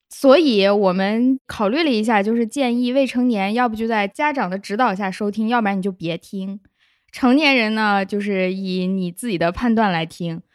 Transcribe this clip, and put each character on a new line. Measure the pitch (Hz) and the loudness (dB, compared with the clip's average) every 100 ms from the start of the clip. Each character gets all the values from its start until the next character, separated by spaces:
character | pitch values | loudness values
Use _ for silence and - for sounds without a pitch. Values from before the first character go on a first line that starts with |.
| - | -20
所 | - 269 294 | 0 6 6
以 | 302 208 190 | 6 4 4
我 | 208 190 | 4 2
们 | 180 196 220 254 269 - | 2 0 0 0 -2 -4
考 | - 202 | -4 -2
虑 | 285 | 0
了 | 320 | 0
一 | 220 | 0
下， | 214 214 | 2 2
就 | 202 233 | 2 0
是 | 226 | -2
建 | 277 254 240 | -2 -2 0
议 | 247 | 0
未 | 262 262 | 0 0
成 | 247 247 | 0 0
年 | 214 196 | 0 -2
要 | 226 247 | 0 -2
不 | |
就 | 220 226 | -2 -2
在 | 220 247 | -2 -2
家 | - 302 | -2 -4
长 | 277 185 | -2 -4
的 | 190 | -6
指 | - 208 | -6 -2
导 | 247 | 0
下 | 190 196 | 0 -4
收 | 185 208 | -4 -4
听， | 208 220 | -2 0
要 | 240 | 0
不 | 208 | 0
然 | 196 | -2
你 | |
就 | 196 | -4
别 | 185 165 165 | -6 -6 -8
听。 | - 196 190 202 _ _ _ _ _ | -8 -10 -10 -12 _ _ _ _ _
成 | - 254 | -2 2
年 | 269 302 262 | 4 4 4
人 | 214 | 2
呢， | 220 214 196 | 0 2 0
就 | 196 208 | 0 -4
是 | 202 196 185 | -2 0 -2
以 | 190 190 185 185 | -2 -4 -2 -2
你 | 190 180 | -2 -4
自 | 175 240 | -6 -4
己 | 175 | -2
的 | 170 | -2
判 | 180 247 | 0 0
断 | 226 214 | 2 2
来 | 165 | 0
听。 | 165 - 170 165 - | -4 -6 -8 -8 -14